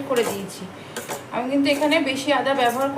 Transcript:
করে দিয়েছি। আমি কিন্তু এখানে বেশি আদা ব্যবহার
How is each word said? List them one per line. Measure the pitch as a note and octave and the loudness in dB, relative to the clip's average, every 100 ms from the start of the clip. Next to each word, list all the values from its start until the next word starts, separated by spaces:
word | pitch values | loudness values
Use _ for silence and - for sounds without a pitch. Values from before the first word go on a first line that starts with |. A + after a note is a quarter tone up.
| C#4 | 2
করে | A#3+ | 2
দিয়েছি। | G3+ G3 F#3+ - F3+ - - - - - - | 2 -2 -8 -10 -12 -14 -14 -12 -10 -10 -6
আমি | A3+ B3+ | -4 0
কিন্তু | C#4 C#4+ | 2 4
এখানে | C#4+ D4 D#4+ | 4 4 4
বেশি | C4+ B3+ D4+ | 2 0 0
আদা | C4 C4 | 2 2
ব্যবহার | C4 A#3+ B3 C#4 | 2 2 2 0